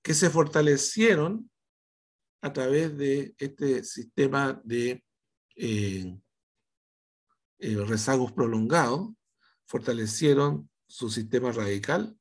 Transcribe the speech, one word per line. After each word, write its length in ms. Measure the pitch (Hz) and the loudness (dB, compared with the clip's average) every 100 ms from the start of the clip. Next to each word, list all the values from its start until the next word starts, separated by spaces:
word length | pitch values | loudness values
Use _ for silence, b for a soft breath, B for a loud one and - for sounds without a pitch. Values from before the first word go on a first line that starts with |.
que 100 | - | -2
se 160 | 151 175 | 2 4
fortalecieron 1200 | 156 151 156 151 139 - 214 226 165 160 220 - _ _ _ _ _ _ _ _ _ | 4 2 4 4 4 2 2 4 4 2 -4 -10 _ _ _ _ _ _ _ _ _
a 100 | 143 | -8
través 440 | 139 131 147 160 147 | -4 0 2 0 0
de 360 | 139 139 135 - | 0 0 -2 -8
este 440 | 139 - 143 127 | -10 -2 0 0
sistema 800 | - - 113 - 139 139 139 - | -2 -12 -10 0 2 2 0 -2
de, 400 | 113 120 120 123 _ _ _ _ _ - | -4 -2 -2 -4 _ _ _ _ _ -8
eh, 640 | 127 107 101 95 92 95 _ _ _ _ _ _ _ _ _ _ _ _ _ _ | -4 -2 -2 -4 -8 -12 _ _ _ _ _ _ _ _ _ _ _ _ _ _
eh, 180 | 156 104 | -6 -4
rezagos 560 | 104 110 131 131 123 | -2 -2 0 0 0
prolongados, 800 | - 117 110 113 135 123 139 220 - _ _ _ _ | -2 0 0 2 2 2 -2 -6 -12 _ _ _ _
fortalecieron 1040 | _ 123 127 117 110 - 151 139 143 147 - _ _ | _ -8 -4 -4 -4 0 4 4 2 -2 -8 _ _
su 220 | - 117 | -10 -6
sistema 420 | 117 110 123 123 | -6 -2 -2 -2
radical, 640 | 113 101 98 104 170 220 - | -4 -2 -4 -2 -4 -4 -12